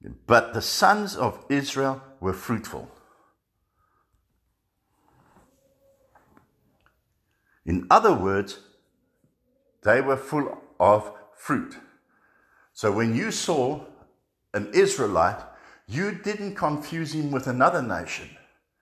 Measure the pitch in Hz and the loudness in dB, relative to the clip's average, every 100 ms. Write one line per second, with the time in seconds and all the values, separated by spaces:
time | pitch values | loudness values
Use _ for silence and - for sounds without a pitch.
0 | - - - 117 113 110 - - 190 208 | -20 -10 4 4 4 -2 -4 2 4 4
1 | 202 190 120 - - 143 139 135 135 131 | 0 -4 -4 -4 -4 -2 -2 -2 -2 -4
2 | - - 95 92 - 113 - 69 - - | -10 -8 -6 -4 -4 -6 -6 -14 -14 -20
3 | _ _ _ _ _ _ _ _ _ _ | _ _ _ _ _ _ _ _ _ _
4 | _ _ _ _ _ _ _ _ _ _ | _ _ _ _ _ _ _ _ _ _
5 | _ _ _ _ _ _ _ _ _ _ | _ _ _ _ _ _ _ _ _ _
6 | _ _ _ _ _ _ _ _ _ _ | _ _ _ _ _ _ _ _ _ _
7 | _ _ _ _ _ _ - 90 - 208 | _ _ _ _ _ _ -2 -2 4 6
8 | 220 135 95 98 98 - - _ _ _ | 6 4 2 0 -2 -10 -20 _ _ _
9 | _ _ _ _ _ _ _ _ 104 120 | _ _ _ _ _ _ _ _ 2 4
10 | 135 131 - 151 135 - - - 92 107 | 4 -2 -2 -4 -4 -8 -12 2 6 6
11 | - - - - - 131 - - - _ | 2 -14 -20 -12 -4 -4 -4 -14 -20 _
12 | _ _ _ _ _ _ _ - 107 101 | _ _ _ _ _ _ _ -4 0 2
13 | 113 117 214 - - 156 123 151 - - | 0 0 -2 -4 -2 0 0 -2 -10 -20
14 | - _ _ _ _ 104 104 113 - - | -20 _ _ _ _ -8 0 4 4 2
15 | 107 87 87 104 - - - - - 120 | 0 2 2 0 -10 -20 -20 -20 -10 -6
16 | 196 190 202 208 202 196 151 147 - 165 | -4 -6 -6 -6 -8 -4 -4 -4 -6 -8
17 | 156 156 147 135 131 123 143 175 123 87 | -6 -4 -2 -2 -2 2 2 2 -2 -6
18 | - - 76 - - _ _ _ | -6 -10 -12 -20 -20 _ _ _